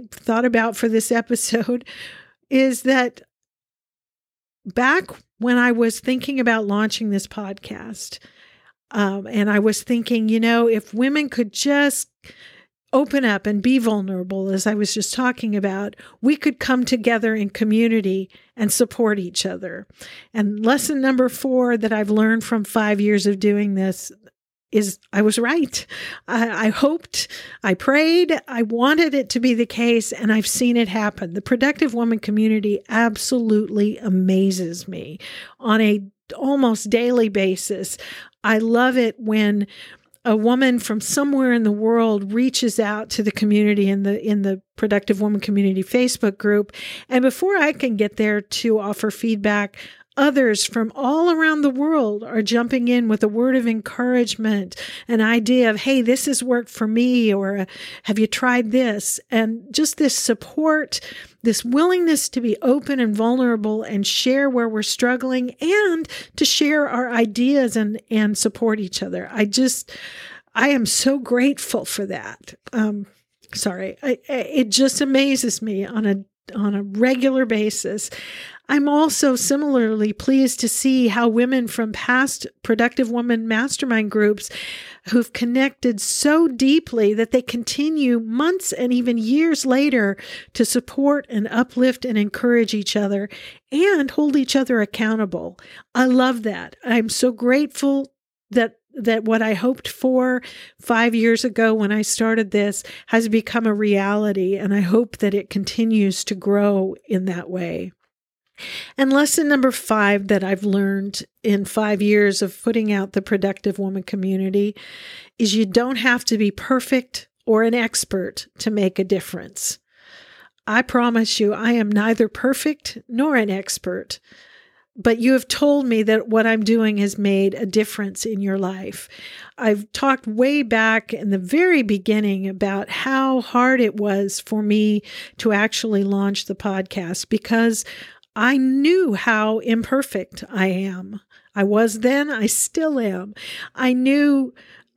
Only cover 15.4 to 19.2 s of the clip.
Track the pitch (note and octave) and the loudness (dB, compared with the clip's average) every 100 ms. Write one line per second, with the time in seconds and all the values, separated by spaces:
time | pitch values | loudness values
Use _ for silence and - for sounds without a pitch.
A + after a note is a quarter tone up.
15.4 | A3+ G#3 G3 F#3+ G#3 - - - A#3+ D4+ | -4 -2 -2 -4 -8 -10 -20 -2 0 2
16.4 | D#4 - - B3+ B3 B3 A3 A#3 A3 A3 | 0 -2 0 0 0 0 2 2 0 0
17.4 | G3+ - G#3+ G#3+ A#3 A3+ G3 F#3 F#3+ - | -2 -2 0 2 4 2 0 -2 -6 -14
18.4 | _ - G#3 - A#3+ - A3+ G#3 | _ -4 -2 2 0 2 0 0